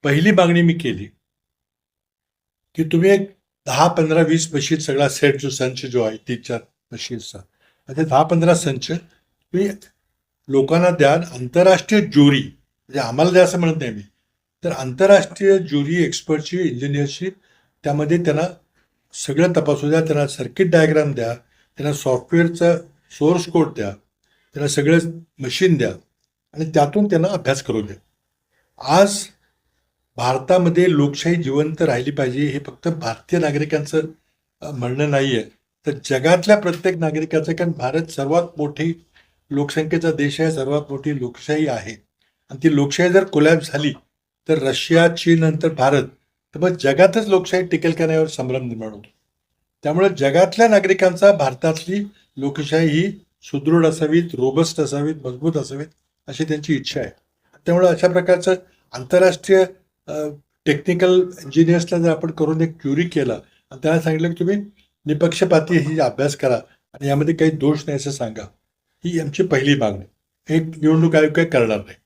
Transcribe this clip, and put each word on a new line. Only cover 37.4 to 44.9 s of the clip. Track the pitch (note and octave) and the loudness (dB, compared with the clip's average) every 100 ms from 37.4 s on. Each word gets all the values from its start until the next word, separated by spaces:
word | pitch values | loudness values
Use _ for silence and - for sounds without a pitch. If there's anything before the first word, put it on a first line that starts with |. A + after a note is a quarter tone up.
| D#3 | -4
कारण | E3 F3 | -4 -4
भारत | - B2+ D#3 E3 | -4 -4 -4 -6
सर्वात | - C#3 E3 E3+ D3 | -6 0 0 -2 -6
मोठी | D3 D3 E3 E3 _ _ _ _ _ | -8 -4 -6 -6 _ _ _ _ _
लोकसंख्येचा | C#3+ C#3+ D#3 D#3 E3+ E3 | -4 -2 -4 -2 -2 -2
देश | D3+ C#3+ C#3+ | -2 -4 -2
आहे, | D#3+ | -2
सर्वात | D#3 C3+ D3 D3 | -2 -2 -4 -4
मोठी | C#3 D3+ C#3 | -8 -6 -6
लोकशाही | A#2+ - - D3+ D3+ | -8 -10 -6 -2 -2
आहे | A#2 G2 G#2 _ _ _ _ _ | -4 -10 -18 _ _ _ _ _
आणि | C3+ | 0
ती | D#3+ C#3+ | 2 2
लोकशाही | C#3+ - F3 | 0 0 2
जर | F#3 | 2
कोलॅप्स | F#3+ D3+ D3+ E3 - | 2 2 4 2 0
झाली | C#3+ D3 - _ _ _ _ - | -6 -6 -6 _ _ _ _ -4
तर | D#3 | -2
रशिया, | C3+ B2+ - | 0 -4 0